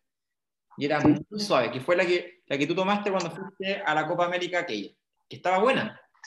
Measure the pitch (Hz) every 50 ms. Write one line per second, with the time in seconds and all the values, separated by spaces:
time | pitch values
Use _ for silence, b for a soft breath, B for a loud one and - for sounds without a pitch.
0 | _ _ _ _ _ _ _ _ _ _ _ _ _ _ - - 139 147 151 147
1 | 147 151 147 - - - 208 214 208 - 170 135 120 113 123 131 131 170 175 175
2 | 185 175 175 175 175 - - _ _ - 143 135 147 147 170 185 185 190 208 202
3 | 202 208 190 185 165 165 - 190 196 190 - - 190 190 196 185 - 151 151 156
4 | 156 156 175 170 175 175 180 180 180 170 175 175 165 - 113 104 101 - - _
5 | _ _ _ _ _ - - - - 175 185 185 208 254 262 165 113 107 - -
6 | - _ _ _ -